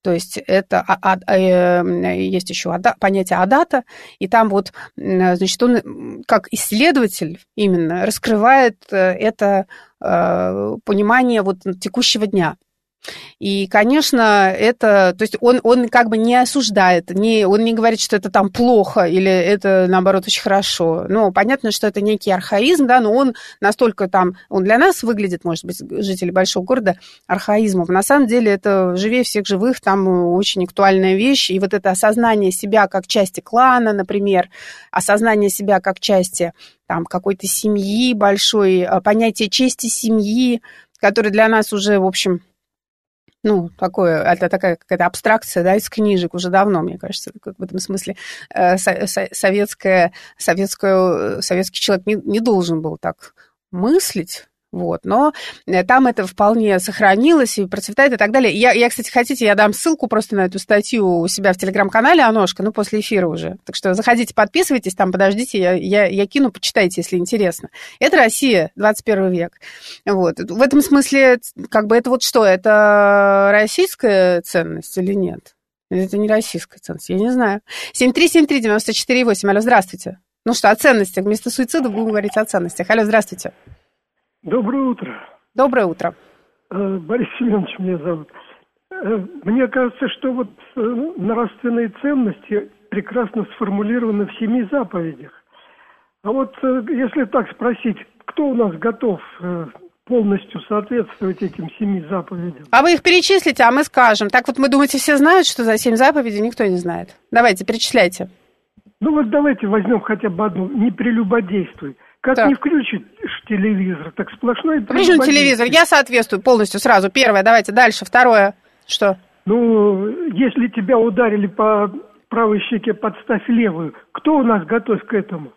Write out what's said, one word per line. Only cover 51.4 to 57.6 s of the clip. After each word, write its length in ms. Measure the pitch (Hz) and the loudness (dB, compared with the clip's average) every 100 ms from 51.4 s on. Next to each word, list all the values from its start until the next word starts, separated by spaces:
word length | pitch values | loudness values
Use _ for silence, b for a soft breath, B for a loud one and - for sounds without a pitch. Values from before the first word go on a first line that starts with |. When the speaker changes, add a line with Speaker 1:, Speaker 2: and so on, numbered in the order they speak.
Speaker 1:
советский 400 | - 180 185 - | -4 -4 -4 -6
человек 240 | - 190 185 | -2 -2 -2
не, 80 | 214 | -4
не 240 | - 208 | -2 -2
должен 420 | 226 196 170 165 | 0 0 0 -4
был 160 | 156 - | -6 -6
так 360 | 85 - - _ b _ _ | -8 -10 -18 _ b _ _
мыслить, 800 | 180 214 349 - 202 170 - _ _ _ | -4 0 0 0 -6 -8 -14 _ _ _
вот, 300 | 180 175 170 | -8 -6 -6
но, 300 | 185 214 302 B B B - | -2 2 0 B B B -2
э, 160 | 180 | -2
там 240 | 185 254 254 | 2 2 2
это 180 | 233 185 | -2 -8
вполне 540 | - 208 226 208 190 | -2 0 2 0 -2
сохранилось 800 | 185 - 208 196 277 330 240 | -4 0 2 4 4 4 2
и 80 | - | -4